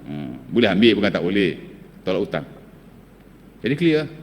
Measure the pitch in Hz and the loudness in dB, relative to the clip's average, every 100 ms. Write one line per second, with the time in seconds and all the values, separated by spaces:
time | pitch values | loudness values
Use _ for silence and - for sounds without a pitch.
0 | 67 73 67 64 - 104 113 92 113 101 | -12 -10 -10 -12 -2 2 2 6 6 4
1 | 101 85 85 101 92 71 - - - - | 0 0 -2 0 0 -2 -14 -20 -20 -10
2 | - 95 101 85 69 - - - - - | -4 -2 -2 -6 -8 -18 -20 -20 -20 -20
3 | - - - - - - 110 143 170 151 | -20 -20 -20 -20 -20 -8 -4 0 2 2
4 | 151 - | 0 -12